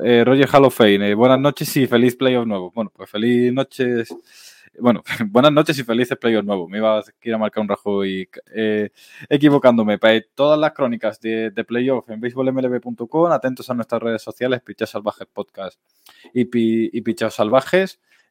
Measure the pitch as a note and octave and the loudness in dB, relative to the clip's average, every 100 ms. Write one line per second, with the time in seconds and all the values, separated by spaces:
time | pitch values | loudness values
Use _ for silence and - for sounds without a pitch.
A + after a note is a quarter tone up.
0 | A#2+ A#2+ A#2 C3+ C3+ C#3+ C3 - G#2+ G2+ | 2 4 4 4 4 6 6 6 4 4
1 | G2+ G#2 B2+ C3 C#3+ - D#3 D3 B2 A#2+ | 2 2 4 4 0 -4 -4 -2 2 2
2 | B2 B2 C3 B2 A2+ G2 F2+ A#2 G#2 - | 2 2 0 0 -2 -6 -8 -10 -10 -12
3 | F#2+ G#2+ A#2 B2 B2 B2+ C3+ - B2 A#2+ | -12 -4 0 2 0 -2 -4 -4 -4 -4
4 | A2+ - _ - - _ _ - A#2+ G2 | -6 -12 _ -20 -20 _ _ 0 2 2
5 | - - G#2+ A#2 D3 D3 D#3 C#3 A#2 A#2 | -2 -8 0 4 4 4 0 -2 -2 -2
6 | B2 C3+ A#2 A2 G2+ F#2+ E2+ G#2 A2 G#2+ | -2 -2 0 0 -2 -6 -6 -2 0 0
7 | - _ A#2 A2 G#2+ G#2+ G#2 G2+ G#2 G2+ | -4 _ -6 -4 -4 -4 -4 -4 -4 -2
8 | G2 F#2+ F2+ - - G#2+ A2 G#2 G2+ _ | -2 -6 -10 -16 -14 -6 -4 -4 -6 _
9 | _ - C#3 C#3+ D3 C#3+ B2+ A#2 G#2+ G#2 | _ -14 -2 2 4 6 4 4 2 2
10 | A2 A2+ - - D3 D3+ D3+ - B2+ A2+ | 2 2 -2 -2 0 2 0 -2 -4 -4
11 | G#2+ G2+ A2 A2+ A2 G2+ A2+ A#2+ B2+ B2 | -6 -6 -6 -6 -6 -8 -6 -4 -2 -4
12 | - G#2+ A#2+ C3 C3 C3 B2+ B2 B2 A#2 | -6 -10 -10 -4 -4 -2 -4 -4 -8 -12
13 | A#2 D#3+ E3+ C3+ C3 B2 A#2 A#2+ A2 A2+ | -6 -2 0 0 -4 -8 -8 -8 -6 -6
14 | A#2 A2+ A2 - B2+ B2 - - A2 G#2 | -4 -6 -8 -6 -4 -4 -8 -10 -8 -8
15 | G#2 - - - G2 - F#2+ _ _ _ | -8 -10 -12 -14 -14 -12 -16 _ _ _
16 | _ _ _ B2 B2 A#2 A2+ A2+ A2 A2 | _ _ _ -4 -2 -2 0 0 -4 -6
17 | A2+ A2 A2 - G#2+ B2+ - F#3 F#3+ - | -6 -4 -4 -2 0 0 2 -2 -2 -8
18 | _ _ _ | _ _ _